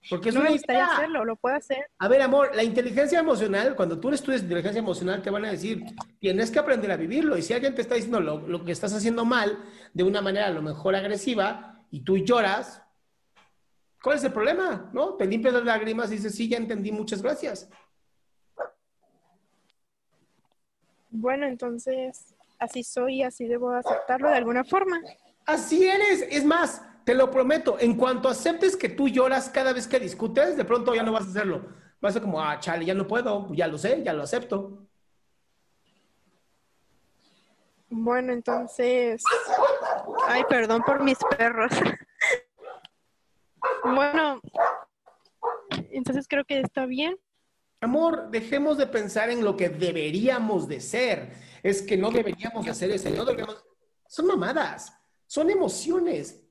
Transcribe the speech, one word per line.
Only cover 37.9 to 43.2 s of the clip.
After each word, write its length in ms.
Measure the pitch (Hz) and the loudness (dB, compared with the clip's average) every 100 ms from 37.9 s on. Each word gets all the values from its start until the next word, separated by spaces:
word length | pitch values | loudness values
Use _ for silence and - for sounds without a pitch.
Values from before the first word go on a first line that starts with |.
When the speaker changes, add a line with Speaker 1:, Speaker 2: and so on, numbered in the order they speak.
| 226 226 247 254 | -2 2 2 0
Speaker 2:
entonces, 920 | 247 233 247 247 - 247 254 240 226 - - - - 539 - - - - - 523 | -4 -2 -4 -4 -2 0 2 0 0 0 -2 0 2 2 2 -2 -4 -4 -2 0
ay, 160 | 247 262 | 2 2
perdón 340 | 254 220 226 254 | 2 2 2 2
por 180 | 277 | 2
mis 140 | 277 254 - - | 2 2 0 2
perros. 340 | 233 233 233 | 2 2 0
<laughs> 360 | - - - - _ - 494 - _ 453 - - _ _ _ | 2 0 -2 -14 _ 0 0 -4 _ -18 -18 -20 _ _ _